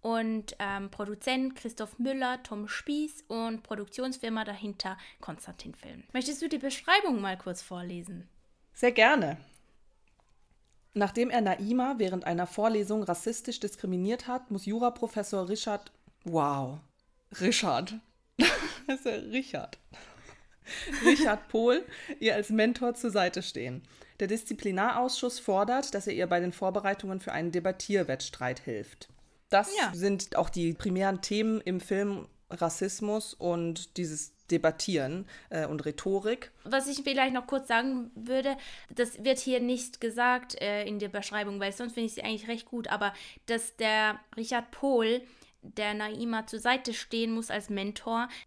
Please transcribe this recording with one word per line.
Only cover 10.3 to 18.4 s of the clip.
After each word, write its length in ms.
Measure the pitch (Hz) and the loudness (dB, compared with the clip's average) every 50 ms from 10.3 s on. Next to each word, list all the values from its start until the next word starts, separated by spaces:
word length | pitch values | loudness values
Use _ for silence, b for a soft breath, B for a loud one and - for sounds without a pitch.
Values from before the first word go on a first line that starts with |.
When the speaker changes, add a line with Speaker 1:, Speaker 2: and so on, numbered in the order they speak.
| _ _ _ _ _ _ _ _ _ _ _ _ _ | _ _ _ _ _ _ _ _ _ _ _ _ _
Speaker 2:
Nachdem 360 | 208 208 190 190 233 240 254 | 2 2 2 4 2 2 4
er 120 | 240 240 | 4 4
Naima 540 | 220 196 185 - 196 208 233 254 254 262 277 233 | 4 4 2 2 0 0 2 2 2 2 2 2
während 280 | 214 185 185 185 - | 0 0 0 -2 -2
einer 220 | - 170 170 180 175 | 0 0 0 0 -2
Vorlesung 560 | - - 208 226 226 214 208 185 208 214 208 | 0 2 2 4 4 4 2 2 0 -2 0
rassistisch 560 | - 175 170 - 226 233 - - - 233 - | 0 -2 -2 -2 -4 -4 -4 -6 -6 -6 -4
diskriminiert 680 | - 202 - - - 190 185 180 180 196 233 240 - - | -6 -6 -6 -4 -4 -2 0 0 0 0 0 -2 -4 -6
hat, 220 | 247 254 254 - | -6 -6 -4 -4
muss 140 | 214 196 190 | -6 -4 -2
Juraprofessor 840 | 196 208 233 240 240 240 240 233 220 - 214 202 - - 196 185 175 | -2 0 2 2 2 2 0 -6 -4 -2 -4 -4 -2 -2 -2 0 0
Richard, 440 | 208 208 - - 208 202 - - _ _ _ - _ _ _ | -2 -2 -2 -4 -4 -4 -6 -12 _ _ _ -20 _ _ _
wow, 560 | 180 165 160 147 143 143 139 135 127 139 151 - _ _ _ _ _ _ _ _ _ - - | -2 0 2 2 2 2 0 -2 -4 -6 -10 -14 _ _ _ _ _ _ _ _ _ -8 0
Richard, 560 | 180 190 226 - - 185 135 117 180 - 220 220 _ _ _ _ | 2 2 4 4 4 4 2 2 0 -2 -8 -12 _ _ _ _
<laughs> 200 | _ _ _ - | _ _ _ 4